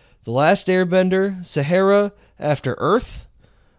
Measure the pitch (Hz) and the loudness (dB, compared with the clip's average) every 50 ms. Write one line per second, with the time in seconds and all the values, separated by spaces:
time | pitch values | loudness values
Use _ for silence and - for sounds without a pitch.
0 | _ _ _ _ _ - 117 127 147 160 202 196 - - 185 185 185 175 180 185 | _ _ _ _ _ -4 -2 0 2 2 2 2 0 0 0 0 0 2 2 2
1 | 185 190 190 190 190 202 190 185 175 - - 156 139 147 180 185 190 196 202 202 | 2 2 0 0 0 -2 -4 -8 -12 -8 -4 -4 -2 0 0 2 4 4 4 2
2 | 208 202 - _ _ _ _ _ - 147 147 - - 131 113 - 107 151 196 247 | 2 0 -4 _ _ _ _ _ -4 -2 -2 -2 -4 -6 -6 -2 0 0 0 0
3 | - - - - - - _ _ _ _ _ _ _ _ _ | -2 -4 -12 -18 -20 -20 _ _ _ _ _ _ _ _ _